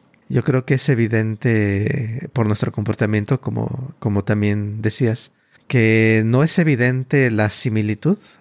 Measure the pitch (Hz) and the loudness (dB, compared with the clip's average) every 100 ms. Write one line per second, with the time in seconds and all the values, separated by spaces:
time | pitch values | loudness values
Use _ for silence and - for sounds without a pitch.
0 | _ _ - 120 113 127 127 131 - 120 | _ _ -4 -2 0 -2 0 0 0 0
1 | 113 113 110 110 123 110 101 98 104 - | 2 0 0 -2 0 2 2 0 -2 -2
2 | 110 113 - - 107 104 113 - 104 104 | -4 -8 -6 -2 0 0 -4 -4 -4 -2
3 | 107 107 104 131 - 107 113 123 131 - | 0 0 0 -2 -2 -4 -4 -6 -10 -6
4 | - 101 98 104 104 104 104 107 110 - | -2 -2 0 0 0 -2 -4 -4 -4 0
5 | 120 113 - _ _ _ - 127 110 110 | -2 -2 -8 _ _ _ -2 2 4 4
6 | 110 110 110 127 160 - 156 123 123 127 | 4 4 4 2 2 2 2 2 2 0
7 | 131 143 127 107 107 - 123 110 107 104 | 0 2 2 2 0 -2 -2 0 -2 -2
8 | 156 208 - - | 0 -2 -4 -18